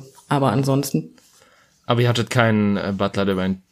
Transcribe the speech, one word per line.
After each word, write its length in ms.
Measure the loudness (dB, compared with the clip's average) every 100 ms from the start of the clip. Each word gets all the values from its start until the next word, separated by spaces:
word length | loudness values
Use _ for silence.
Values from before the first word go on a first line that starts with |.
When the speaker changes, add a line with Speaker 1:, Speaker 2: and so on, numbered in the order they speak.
| -8 -14 -4
Speaker 1:
Aber 220 | 0 2
ansonsten. 640 | 2 0 0 0 -4 -4 -14 _ _ _ _ _ _ -2
Speaker 2:
Aber 160 | 0
ihr 80 | 2
hattet 200 | 0 0
keinen, 460 | 2 2 2 2 0
äh, 160 | -2 -2
Butler, 300 | -2 -2 -2
der 80 |
über 100 | 0
ein 200 | -2 -4 _